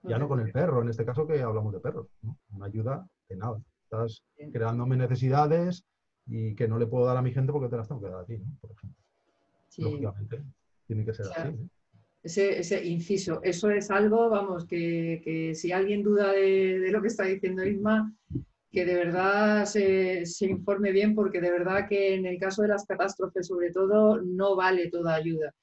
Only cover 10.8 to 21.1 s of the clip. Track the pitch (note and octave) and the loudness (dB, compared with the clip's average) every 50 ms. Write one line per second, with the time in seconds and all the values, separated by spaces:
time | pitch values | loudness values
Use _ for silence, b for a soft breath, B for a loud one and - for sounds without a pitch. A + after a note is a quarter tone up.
10.8 | _ - A2+ G#2+ G#2+ A2+ A2 - G2+ F#2+ F2+ - - C#3 E3 A2 C#3+ F3+ _ _ | _ -6 -4 -4 -2 -4 -6 -6 -8 -8 -6 -6 -6 -6 -6 -8 -10 -12 _ _
11.8 | _ _ _ - _ _ _ _ _ E3 E3 G3+ G3 G3 - - F3 - G3+ F3+ | _ _ _ -20 _ _ _ _ _ -6 0 0 2 2 0 -2 -2 -2 -2 -2
12.8 | - E3+ E3+ E3 E3+ - G3+ F#3 - F#3 D#3+ - - F#3 F3 - - G#3 G#3 G3+ | -2 -2 -4 -4 -2 0 -2 -2 0 -2 -4 -2 0 -2 -2 2 2 2 2 2
13.8 | G3 - G3 G3+ G#3 G#3+ A3 A3+ A#3 A#3 A3 G3+ G3 G3 F3+ E3+ E3 - F3 E3+ | 0 0 2 4 4 4 6 4 4 4 4 2 0 -2 -4 -6 -6 -4 -4 -2
14.8 | E3+ E3+ E3+ E3 E3 E3 E3 E3 - D#3+ D#3+ D#3+ D#3+ D#3+ D#3+ D#3+ - E3+ F3+ F#3 | -2 0 0 -2 -2 -2 -4 -4 -4 -6 -4 -2 -2 -4 -4 -4 -4 -2 0 0
15.8 | G3 G3+ G#3 G#3 G3+ G#3 G#3 G3+ G3+ G3 G3 G3 G3 F#3+ F#3+ F#3+ F#3+ F#3 F#3 F#3 | 0 0 0 0 2 2 4 4 4 4 4 4 4 4 4 4 4 2 2 0
16.8 | F#3 F#3 G3 G#3+ G#3+ A3+ A3+ - F#3+ F#3+ F#3+ F#3+ - F#3 F#3 F#3 F#3 G3+ G#3 G3 | 0 0 0 0 0 0 -2 0 -2 -2 -2 -2 -2 -4 -2 -2 -2 -2 -2 0
17.8 | G#3 G#3+ A3 A3 G#3+ G#3+ - _ _ _ - - - _ _ _ _ _ - F#3+ | 2 2 2 2 2 -2 -6 _ _ _ -8 -8 -8 _ _ _ _ _ -2 -2
18.8 | F3+ F3 F3+ F3+ F3 E3+ E3+ F3+ F#3 G3 G3+ G#3 G#3+ G#3+ G#3+ G#3 G3+ G3 - G#3+ | 0 2 2 2 2 0 0 2 2 2 4 4 4 4 4 2 2 2 2 2
19.8 | G3 F#3+ F#3+ F#3+ F#3 F#3 F#3 F3 E3+ E3+ - - G3+ F#3+ F#3+ F#3 - - G3+ G3 | 4 4 4 4 2 2 0 -2 -4 -6 -4 -2 0 0 0 -2 0 -2 0 0
20.8 | G#3 G3 F#3+ G3 G#3 G#3+ | 0 2 4 4 4 4